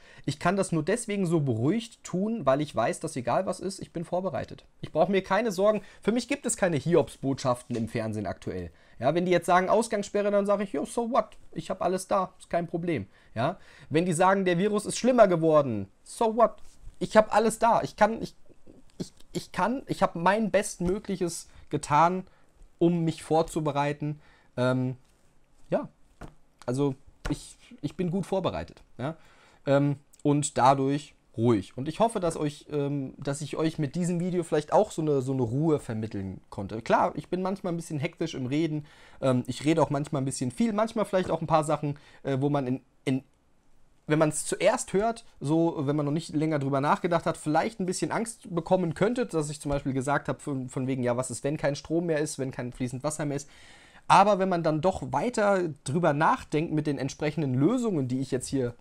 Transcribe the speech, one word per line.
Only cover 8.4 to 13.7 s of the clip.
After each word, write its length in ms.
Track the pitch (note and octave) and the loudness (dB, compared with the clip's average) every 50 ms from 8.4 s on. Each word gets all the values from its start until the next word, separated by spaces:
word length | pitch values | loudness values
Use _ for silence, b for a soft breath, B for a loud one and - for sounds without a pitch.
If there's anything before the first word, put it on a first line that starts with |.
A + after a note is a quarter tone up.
| - - E2+ F#2 F2 E2 b b b b b - | -8 -8 -8 -8 -8 -10 b b b b b -4
Ja, 180 | A2+ C3+ D#3 | 0 0 2
wenn 80 | F3 F3 | 2 2
die 80 | F3+ F3 | 2 2
jetzt 140 | F3 - | 2 4
sagen, 220 | - F3+ F3+ F#3 F3+ | 4 4 4 4 4
„Ausgangssperre“, 600 | F3 G#3+ A#3 A#3 A#3 G3+ G3+ - - G#3 G3+ G#3 | 4 2 2 0 -2 -4 -4 -2 -2 -2 0 2
dann 160 | G3+ G3+ G3+ | 2 2 2
sage 160 | G3+ G3+ F#3+ G#3 | 2 0 0 -2
ich, 120 | G3 - | -2 -4
„Jo, 100 | C#4 C#4 | -4 -6
so 260 | - - B3 A#3+ A3+ | -4 -4 -4 -4 0
what? 200 | B3+ B3 - - - - - - | 0 0 0 -2 -6 -20 -20 -12
Ich 200 | - F3 - - | -10 -8 -8 -6
hab 120 | F#3+ - F#3 | -4 -2 -2
alles 240 | F#3 F#3 F#3 - | -2 -2 -2 -2
da, 280 | - G#3 G3 F#3 F3 - - | 0 0 0 0 -2 -6 -14
ist 120 | - - | -8 -4
kein 180 | - E3+ F3 E3 | -4 -2 -2 -4
Problem.“ 380 | - E3+ E3+ F3 E3 B2 G2 b b b b b - | -6 -4 -2 -2 -2 -2 -4 b b b b b -6
Ja? 240 | A2 A#2+ D#3 G3 B B B | -4 -2 -2 -4 B B B